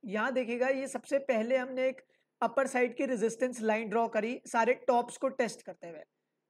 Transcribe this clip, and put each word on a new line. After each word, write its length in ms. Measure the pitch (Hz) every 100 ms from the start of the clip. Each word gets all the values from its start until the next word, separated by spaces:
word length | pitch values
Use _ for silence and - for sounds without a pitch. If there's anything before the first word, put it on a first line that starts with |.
यहाँ 300 | 233 208 233
देखिएगा, 340 | 262 226 240 254
ये 200 | 269 269
सबसे 320 | 220 - 277
पहले 380 | 277 233 226 262
हमने 300 | 254 254 262
एक 140 | 262 _ _ _ _
अपर 260 | 175 233 262
साइड 280 | 254 247 -
की 80 | 269
रेजिस्टेंस 560 | 247 220 226 254 247
लाइन 280 | 220 214 226
ड्रॉ 180 | 214 226
करी 340 | 220 220 254 -
सारे 280 | 240 226
टॉप्स 440 | 254 - 240 240 -
को 100 | 262
टेस्ट 340 | - 233 -
करते 260 | - 175 170
हुए, 160 | 156 - _ _ _